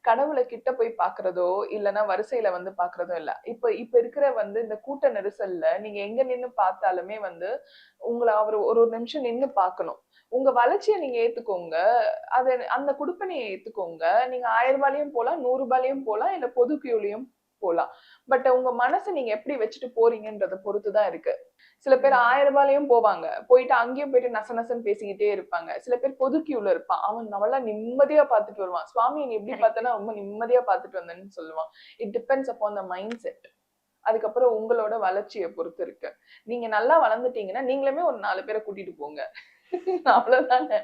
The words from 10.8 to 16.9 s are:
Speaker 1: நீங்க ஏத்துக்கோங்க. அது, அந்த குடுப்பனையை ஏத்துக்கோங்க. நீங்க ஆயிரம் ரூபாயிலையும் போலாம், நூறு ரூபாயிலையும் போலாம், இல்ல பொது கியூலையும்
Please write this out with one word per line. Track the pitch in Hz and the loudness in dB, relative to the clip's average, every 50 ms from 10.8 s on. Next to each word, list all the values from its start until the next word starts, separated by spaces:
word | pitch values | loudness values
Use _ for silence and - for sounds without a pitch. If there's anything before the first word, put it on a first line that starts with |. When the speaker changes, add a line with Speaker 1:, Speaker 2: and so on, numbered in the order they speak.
| - - 427 392 | 2 2 2 2
Speaker 1:
நீங்க | 320 269 247 233 | 0 -4 -2 0
ஏத்துக்கோங்க. | 233 233 233 240 233 - 196 180 175 170 156 160 180 208 240 247 220 214 - - - | 0 0 0 -2 -6 -4 -4 -4 -4 -4 -2 2 4 4 4 4 2 2 -2 -4 -6
அது, | - - 254 254 262 254 247 - - | 0 0 2 2 2 0 0 0 -2
அந்த | - 254 277 285 277 | -2 -2 0 -2 -2
குடுப்பனையை | 285 294 285 359 - 403 381 359 294 240 | -2 -4 -6 -4 -6 -6 -6 -6 -6 -6
ஏத்துக்கோங்க. | 208 190 190 - - - - 185 170 165 160 160 165 185 226 254 254 | -6 -8 -10 -10 -12 -8 -8 -8 -8 -6 -2 0 2 4 4 2 2
நீங்க | 254 247 247 233 | -2 -4 -2 0
ஆயிரம் | 220 226 240 262 269 277 277 | 2 2 4 4 2 4 2
ரூபாயிலையும் | 277 269 294 294 294 294 | 2 2 0 -4 -4 -2
போலாம், | 240 233 247 330 339 | -2 -2 -2 -2 -2
நூறு | 262 247 254 262 269 | 0 0 0 0 0
ரூபாயிலையும் | 233 254 254 254 262 277 269 269 | 0 0 2 2 0 -4 -4 -4
போலாம், | 220 214 214 254 359 392 | -4 -2 -2 -2 -2 -2
இல்ல | 349 269 240 | -4 -6 -6
பொது | - - 240 247 302 | 2 2 2 2 2
கியூலையும் | 294 - 262 | -4 -4 -2